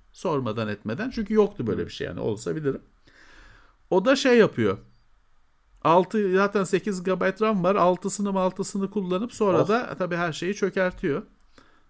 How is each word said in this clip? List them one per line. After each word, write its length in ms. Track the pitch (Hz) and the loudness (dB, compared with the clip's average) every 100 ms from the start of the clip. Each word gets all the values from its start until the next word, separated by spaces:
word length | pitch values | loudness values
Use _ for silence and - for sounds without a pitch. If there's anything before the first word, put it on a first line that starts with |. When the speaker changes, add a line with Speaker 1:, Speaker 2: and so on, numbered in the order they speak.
| _ | _
Speaker 1:
Sormadan 560 | - 190 143 123 107 107 | -8 -4 -2 -2 -4 -4
etmeden. 420 | 101 104 127 247 | -6 -6 -6 -6
Çünkü 240 | 233 202 | -6 0
yoktu 320 | 214 202 - 117 | 2 2 0 -4
böyle 160 | 87 | -2
Speaker 2:
Hı. 40 | 85 | -4
Speaker 1:
bir 60 | |
şey 140 | - - | -8 -8
yani. 140 | 87 | -6
Olsa 360 | 120 104 - 156 | -6 -4 -6 -4
bilirim. 260 | 147 - - _ _ _ - - - - - _ _ | -4 -4 -10 _ _ _ -20 -20 -20 -20 -20 _ _
O 140 | 185 | 2
da 120 | 208 269 | 4 4
şey 220 | 269 247 | 6 6
yapıyor. 400 | 185 - 107 92 - _ _ _ _ _ _ _ _ _ | 6 4 0 0 -6 _ _ _ _ _ _ _ _ _
Altı, 500 | - 226 - 220 202 | 2 4 2 0 2
zaten 300 | 185 202 208 | 2 2 0
sekiz 340 | 185 185 214 185 | 0 -2 -2 -4
gigabayt 440 | 180 185 185 190 | -2 -2 -2 0
ram 220 | 220 208 | 0 2
var. 100 | 175 | 2
Altısını 680 | 202 175 180 196 196 202 190 | 4 2 2 -2 -4 -2 0
altısını 500 | 185 185 190 202 190 | -2 -2 -6 -4 -4
kullanıp 420 | 208 180 180 240 | -4 -2 -4 -4
sonra 300 | - 208 175 | 0 2 2
Speaker 2:
Oh. 60 | 156 | 2
Speaker 1:
da 260 | 226 - - | 0 -2 -6
tabii 180 | 180 170 | -4 -2
her 160 | 175 | -4
şeyi 220 | 147 175 | -4 -6
çökertiyor. 680 | 202 190 190 185 180 180 143 - _ _ - _ _ | -2 -2 0 -2 -2 -2 -2 -6 _ _ -20 _ _